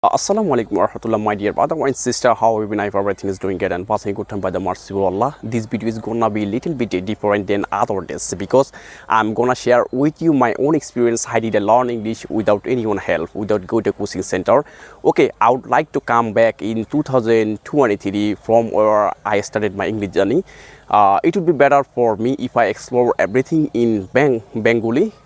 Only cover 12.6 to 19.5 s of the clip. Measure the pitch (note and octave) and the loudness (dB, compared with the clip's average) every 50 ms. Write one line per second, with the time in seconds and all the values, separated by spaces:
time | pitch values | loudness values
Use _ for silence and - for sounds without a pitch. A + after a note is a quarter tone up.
12.6 | - - B2+ B2+ A2 A2 G#2 F#2+ - - F2 D#2+ E2 F2 _ F#2+ G#2+ G2 G#2+ G#2 | 0 -2 -2 -2 0 -2 -2 -2 -2 -2 -2 -2 -2 -6 _ -8 -2 0 0 -2
13.6 | F#2 - A2+ A2+ G#2 G2+ G2 - G2+ G2+ - F2 F#2 - - F#2 F#2 - G#2+ C3+ | -2 -2 -2 0 0 0 -2 -2 -6 -6 -6 -8 -6 -4 -4 -2 2 2 2 2
14.6 | D3 - - - - - - - - F3+ D#3 - D3+ A#2+ - _ A2 A2+ B2 C3+ | 2 -2 -14 -20 -20 -20 -20 -2 0 0 4 4 2 2 2 _ 2 2 2 2
15.6 | - - B2 C3 D#3+ - - C#3+ - - A#2+ A#2 A#2+ A2+ G2+ A2+ A#2 A2+ G#2+ - | 0 0 0 0 0 0 -6 -6 -2 0 0 2 2 0 2 2 2 2 2 -2
16.6 | - G#2 A2+ A2+ A2 - - D3 D3+ - C3 C3 A2+ A2+ A#2 A2+ A2 G#2+ G#2+ G2+ | -6 -4 -4 -4 -4 -2 -2 -4 -2 0 0 0 2 4 2 4 4 0 -2 -6
17.6 | _ - - D3 C3+ A#2 G#2 G2+ - G2 F#2+ G2+ G#2 G#2+ G2+ - - - A2+ A#2 | _ -4 2 2 2 2 2 0 -2 -4 -2 -2 -2 -2 -2 -4 -2 2 2 2
18.6 | A#2 A2 - G2 G#2+ G#2+ G#2+ G#2 G#2 F#2 - _ _ G2+ G#2+ G2+ G#2 - | 2 2 0 2 2 4 4 4 2 0 -2 _ _ -2 -2 -2 -2 -2